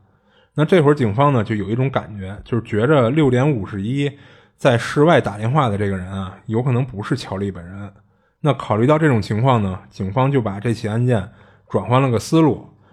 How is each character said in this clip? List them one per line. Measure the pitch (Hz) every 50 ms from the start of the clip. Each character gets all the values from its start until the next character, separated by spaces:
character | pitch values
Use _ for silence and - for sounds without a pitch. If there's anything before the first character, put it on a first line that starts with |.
| _ _ _ _ _ _ _ _ _ _ _
那 | - 156
这 | - 190 170
会 | 139 147
儿 | 151
警 | 135 120 104
方 | 98 127 143 147
呢， | 135 117
就 | 101 - 110
有 | 104 92 95
一 | 117
种 | 123 131 135
感 | 127 123 - - 107
觉， | 98 95 95 104 104 -
就 | - 123
是 | 113
觉 | - - 113 104 117
着 | 143 156 139 117 117
六 | 143 160 147 127
点 | 120 123 135 156
五 | 139 107 90
十 | - 107 98
一 | 98 117 135 143 143 139 135 - - - - - _ _ _
在 | _ - 139 120 113
室 | - - - 147
外 | 147 175 160 123
打 | - 101 101
电 | 104 110 117
话 | 139 156 131 113
的 | 98
这 | 98 104 98
个 | 95
人 | 92 90 95
啊， | 98 95 95 92 - - -
有 | 110 110 117
可 | 127 135
能 | 120 120 127
不 | 127 - 98
是 | 104 - 143
乔 | 123 - - 101 95
丽 | 101 101
本 | 87 87 85
人。 | 90 98 101 101 98 - _ _ _ _ _ _ _ _ _
那 | - 147
考 | 127 - - - 127
虑 | 107 120
到 | 143 151 156
这 | 160 147
种 | 123 107
情 | 95 - 110 104
况 | 127 135 123 113
呢， | 101 92 90 90 - -
警 | - - 98 95
方 | 101 131 131 139
就 | 139 127
把 | 110 101 98 104
这 | 110 120 113
起 | - 113
案 | 101 107 117 123
件 | 127 120 101 87 - - - - _ _ _ _ -
转 | - 107 90
换 | - 123 131
了 | 139 127
个 | 117 101
思 | - - 160 160
路， | 160 135 95 - - - - _ _ _